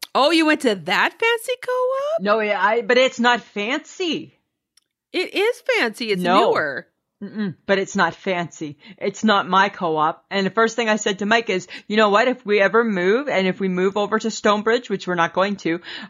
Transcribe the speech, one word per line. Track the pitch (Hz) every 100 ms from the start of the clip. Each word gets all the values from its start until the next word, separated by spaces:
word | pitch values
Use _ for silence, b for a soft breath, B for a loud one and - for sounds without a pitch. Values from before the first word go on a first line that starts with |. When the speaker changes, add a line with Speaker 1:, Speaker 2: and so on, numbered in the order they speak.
| - -
Speaker 1:
Oh, | 285
you | 330 311
went | 302
to | 269 196
that | 156 190 247 -
fancy | 453 466 - 494 -
co-op? | 508 508 539 571 659
Speaker 2:
No, | 202 220
yeah, | 214 196
I, | 196 226
but | 202 247
it's | 262 -
not | 240 240
fancy. | - 208 208 294 311 - 359 196 - _ _ _ _ _ _ _ _
Speaker 1:
It | 302 359 -
is | 415 508 - 453
fancy. | 247 208 226
It's | 190
Speaker 2:
No. | 175 190 233
Speaker 1:
newer. | 180 151 127 - _ _ -
Speaker 2:
Mm-mm, | 202 220 202 - -
but | 196
it's | 190 196
not | 170
fancy. | - 196 175 165 - 151 143 B 185
It's | 196 -
not | 220 202 160
my | 185 202
co-op. | - 175 156 156 170 -
And | 196 190
the |
first | 185 226 226
thing | 226
I | 214
said | 220 196
to | 202
Mike | 220 226
is, | 185 - B B
"You | 214
know | 214
what? | 202 247
If | 254 190
we | 208
ever | 196 220
move, | 233 190 180 226 285
and | 170 190
if | 185
we | 196
move | 180 190 208
over | 208 220
to | 220
Stonebridge, | - 220 208 208 240 -
which | 196 -
we're | 180
not | 165
going | 180 196 196 170
to," | 170 B B B